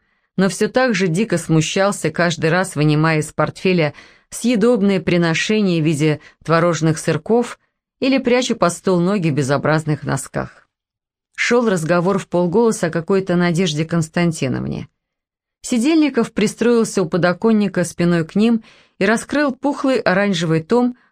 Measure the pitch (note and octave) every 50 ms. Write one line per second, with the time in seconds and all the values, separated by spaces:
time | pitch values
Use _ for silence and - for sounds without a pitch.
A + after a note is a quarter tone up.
0 | _ _ _ _ _ _ - - F#3+ G3 F#3+ - G#3+ G#3+ G#3+ B3+ C4 C4 A3 F3
1 | F#3+ F3+ D#3+ F3+ A3+ A3 F3 E3+ - - D#3+ D#3+ D#3 - - G3 F#3+ G3+ G3+ -
2 | - D#3 - - E3+ F3 D#3+ E3 E3 D#3+ D#3 F3+ F#3 F#3 - C#3+ D3+ D3+ D3+ D3+
3 | D#3 D#3+ D#3+ D#3 D3+ - - - D#3 D3 - - - F#3+ F#3 F3 D#3 D3 - -
4 | - - - _ _ - - - - A#3 B3+ G#3 G3 A#3+ B3 G#3+ G3 G3+ G3 F#3
5 | - - E3+ F3 E3+ E3+ E3+ - - - G#3+ G#3+ G#3 F#3+ F3 E3 D3+ D#3+ E3 C3+
6 | D3+ D#3 D3+ - - - _ _ - - D#3+ E3 E3+ F3 E3 - D#3 D#3+ D#3 -
7 | - - D#3 D3 - - A3 A#3+ A#3 - - _ _ _ _ _ _ _ _ -
8 | B3 C4+ C4 C4+ C4+ A#3+ A#3+ B3+ B3+ B3+ A#3 - - F3 F3 - - G3 F#3 F3
9 | E3+ F3+ G#3 G#3+ D#3+ E3 C3+ D3 C#3 B2 C#3+ C3+ B2 C#3+ D3+ D#3 D#3 D3+ D#3 -
10 | - C3+ C#3 C3+ - - - C3+ C3 B2 - - _ _ _ _ _ _ _ _
11 | _ _ _ _ _ _ _ - - - A#3 A#3+ A#3+ A3 F#3+ F3+ D#3+ D3+ F3 F3
12 | E3 F#3+ G3+ G3 - - - F3 F3+ F3 D#3 A3+ A#3 A3+ G#3+ A3 - E3 E3 E3+
13 | D#3+ - G3 G3 F#3+ F#3+ F3 F3 F3 F3 E3+ D#3+ F#3+ E3+ D3 D3 D#3+ D#3+ E3+ E3+
14 | D#3 - - F3 F3 E3+ E3 - C#3+ B2+ B2 B2 C3 C#3 C#3+ - - - _ _
15 | _ _ _ _ _ _ _ _ _ _ _ _ - - B3+ A#3+ A3+ D4+ E4+ D#4+
16 | D4+ C#4+ C4+ A#3 A3 - - - G3+ G#3+ G#3+ - A3 A#3 A#3+ A#3 A3+ A3 - G3+
17 | F#3 - - F3+ D#3 F3 F3+ F3+ - A3+ A3+ G#3+ G#3 F#3+ F#3+ F#3 F3 E3+ - -
18 | F3 F3 F3 E3+ D#3+ D#3+ - G3 G#3+ A#3 A#3 A3+ - - - _ _ _ _ -
19 | F#3+ G#3 A3+ A3+ - - - C#4 D4+ C#4 C4 - - C#4+ C#4+ - - C4 C4 C4
20 | - - F#3 F#3+ G3+ G3+ G3 D#3+ F3 D#3+ D#3+ D#3+ D#3+ - A#3 A#3+ B3 B3 B3 _
21 | _ _